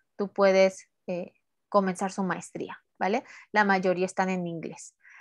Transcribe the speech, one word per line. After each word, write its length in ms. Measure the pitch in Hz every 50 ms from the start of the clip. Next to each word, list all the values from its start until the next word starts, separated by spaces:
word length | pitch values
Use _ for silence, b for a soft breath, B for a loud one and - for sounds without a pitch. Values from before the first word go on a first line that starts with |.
| _ _ _
tú 160 | - 202 202 -
puedes, 560 | - 196 196 190 190 190 190 190 - - _ _ _ _
eh, 260 | - 180 170 - - - _ _ _ _ _ _ _
comenzar 440 | - 202 196 190 180 - 202 185 -
su 100 | - 196
maestría, 560 | 180 170 180 - - - - - - - - _ _ _
¿vale? 280 | - 196 185 214 269 - B B B B B
La 140 | B 214 208
mayoría 420 | 196 196 185 185 185 180 175 185
están 240 | 185 - - 190 185
en 160 | 185 180 175
inglés. 480 | 170 165 165 - - - - - - - _ B B B B